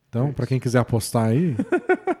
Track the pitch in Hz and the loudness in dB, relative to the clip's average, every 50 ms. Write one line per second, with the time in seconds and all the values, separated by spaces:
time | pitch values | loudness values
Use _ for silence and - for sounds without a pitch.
0 | _ _ - 117 127 147 131 - 123 - 131 127 - 123 117 127 113 - - 110 | _ _ -4 -2 -2 -2 -2 -4 -4 -2 -2 -2 0 2 2 2 2 2 0 -2
1 | - - - 117 113 110 113 139 180 170 120 107 - - - 349 - - 370 - | -2 0 0 0 2 2 2 2 2 0 0 -2 -2 -2 -2 -2 0 0 -2 0
2 | - 381 349 - | 0 -4 -6 -4